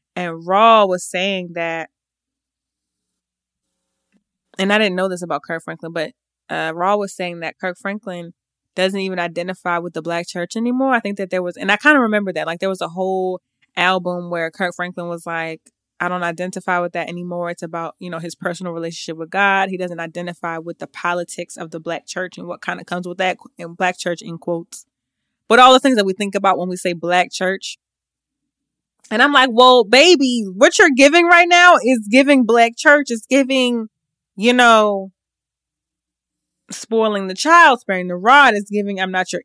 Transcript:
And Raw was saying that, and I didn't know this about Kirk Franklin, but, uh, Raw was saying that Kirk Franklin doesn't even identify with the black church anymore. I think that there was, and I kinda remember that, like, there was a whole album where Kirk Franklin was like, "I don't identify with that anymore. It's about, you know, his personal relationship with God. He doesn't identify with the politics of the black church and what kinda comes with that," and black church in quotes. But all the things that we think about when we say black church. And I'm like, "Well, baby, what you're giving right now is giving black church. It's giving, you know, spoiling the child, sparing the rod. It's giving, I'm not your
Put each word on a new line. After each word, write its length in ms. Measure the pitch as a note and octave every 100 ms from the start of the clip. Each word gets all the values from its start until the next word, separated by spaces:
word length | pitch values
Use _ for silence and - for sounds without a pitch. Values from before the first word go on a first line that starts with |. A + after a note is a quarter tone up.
| _ -
And 320 | F3 E3 E3+
Raw 380 | F#3+ A3+ A3 G3
was 180 | F3+
saying 460 | - F3+ G3 F#3+ F3 E3+
that, 340 | E3 E3 D#3 _ _ _ _ _ _ _ _ _ _ _ _ _ _ _ _ _ _ _ _ _ _ _ _ _ _ -
and 140 | F#3+
I 60 | G#3
didn't 180 | G#3+ F#3
know 140 | F#3+
this 140 | F3
about 200 | F3 D3+
Kirk 180 | - E3
Franklin, 300 | - E3 E3
but, 200 | E3 D#3 - _ _ -
uh, 220 | D#3+ D#3+
Raw 220 | E3 F#3 G#3
was 180 | G3
saying 280 | - F3+ E3+
that 180 | E3 -
Kirk 180 | F#3+ F3+
Franklin 560 | G3 G#3 - F3 E3+ - _ _ _ -
doesn't 220 | F#3+ G3
even 180 | F#3+ F3+
identify 640 | E3+ E3 F3+ F3+ F3+ E3+
with 140 | E3+ E3
the 80 |
black 240 | D#3+ E3+ F3
church 280 | F3+ F3 A3+
anymore. 380 | A#3 B3+ C4+
I 60 | A#3+
think 180 | G3+ G3+
that 140 | F#3+
there 100 | F#3
was, 160 | F3 F3
and 140 | F#3+
I 60 | G#3
kinda 220 | D4 D4
remember 320 | A3+ G#3+ G3
that, 120 | D#3 D#3
like, 140 | E3+
there 100 | G3
was 100 | F#3
a 100 | E3+
whole 520 | F3 F#3+ F#3+ F#3 F3+ _ _ _ -
album 540 | F3+ F#3+ F3+ F3 F3
where 220 | E3+ E3
Kirk 240 | - F3+ F3
Franklin 320 | F3+ F3+ F3
was 180 | E3+ E3+
like, 360 | E3 E3 D#3+ _ _ _ -
"I 80 | F3
don't 140 | F3+
identify 560 | E3+ E3+ F3+ F#3 F#3 F3+
with 140 | F3
that 160 | F3 D#3+
anymore. 400 | F3 F3 F3 E3+
It's 140 | F3
about, 320 | E3+ E3 E3 -
you 140 | F3+
know, 80 | E3
his 160 | E3+ -
personal 380 | F3+ E3+ F#3
relationship 440 | E3+ E3 E3 - D#3+
with 140 | D#3+
God. 380 | F#3+ G3+ G3 F#3+
He 80 | F#3
doesn't 220 | F3+ E3+
identify 600 | E3 E3 F3 F3 E3+ E3
with 180 | E3 E3
the 80 | -
politics 720 | - F3+ F3 F3 - F3 -
of 140 | E3
the 80 | E3
black 260 | E3 E3 -
church 320 | F#3 F3+ -
and 80 | F3+
what 140 | -
kinda 240 | - F3+ F3+
comes 220 | F3+ F3
with 100 | F3+
that," 200 | F#3 - - -
and 180 | E3+ E3+
black 220 | F#3 F#3
church 240 | F3+ E3+
in 160 | - E3
quotes. 480 | - E3+ E3+ - - _ _ _ _ _ -
But 100 | A3+
all 160 | B3+
the 60 | B3+
things 160 | C4+ A#3+
that 80 | G3
we 80 |
think 220 | F#3 G3+ G3
about 240 | G3 F#3
when 100 | F3+
we 80 | F3+
say 160 | F#3
black 380 | E3+ E3 F3+ F3
church. 480 | - F#3 F#3+ - - _ _ _ _ _ _ _ _ _ _ _ _ -
And 140 | A3
I'm 100 | C#4
like, 160 | C#4 C4
"Well, 340 | A3+ B3+ B3+ G3+
baby, 580 | B3 E4+ E4+ C4+ A#3+
what 340 | G3 F#3 D#4 -
you're 140 | F4+
giving 340 | B3+ C#4 E4+ E4+
right 220 | E4+ F4
now 300 | F4 F4+ D4
is 240 | G#3+ B3+ G#3
giving 340 | B3+ C#4 C#4 A3
black 320 | A#3 A#3 A#3
church. 300 | D#4 D4 C#4
It's 160 | A#3 -
giving, 640 | C4+ C4 C4+ B3 A#3+ A3 _ _ _ _ -
you 180 | A3+
know, 580 | B3 A#3+ A3 G#3+ G3 F#3+ _ _ _ _ _ _ _ _ _ _ _ _ _ _ _ -
spoiling 580 | - - A3 A3 G#3 F#3+
the 60 |
child, 460 | F#3+ D4+ E4+ D#4+ A#3+
sparing 280 | - F#3 F3+
the 80 | F3
rod. 380 | G#3 C#4+ C4
It's 160 | G#3 G3+
giving, 300 | G#3 G3+ F#3+
I'm 120 | F#3+
not 200 | F#3 F#3
your 120 | F3+